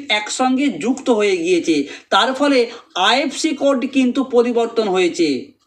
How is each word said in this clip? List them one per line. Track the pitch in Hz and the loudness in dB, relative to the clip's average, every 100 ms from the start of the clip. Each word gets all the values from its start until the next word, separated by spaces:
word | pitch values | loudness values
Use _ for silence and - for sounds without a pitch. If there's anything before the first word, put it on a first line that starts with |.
| - | 0
একসঙ্গে | - - - 254 254 285 | -2 -2 -2 0 2 0
যুক্ত | 170 208 254 - | -2 -2 -2 0
হয়ে | 226 208 185 | 2 2 0
গিয়েছে, | 165 175 165 151 139 - - | 0 0 2 0 -2 -8 -2
তার | 190 233 | 0 2
ফলে | 262 285 269 233 - - 180 | 0 2 2 0 -4 -12 -2
আইএফসি | 196 247 294 - 320 277 | 2 2 0 -2 -4 0
কোড | 277 262 247 | 0 0 0
কিন্তু | 269 254 277 | 0 0 0
পরিবর্তন | 269 240 240 233 226 226 214 | 0 2 2 0 -2 -2 0
হয়েছে। | 185 180 165 160 127 - _ | 0 0 0 -2 -2 -6 _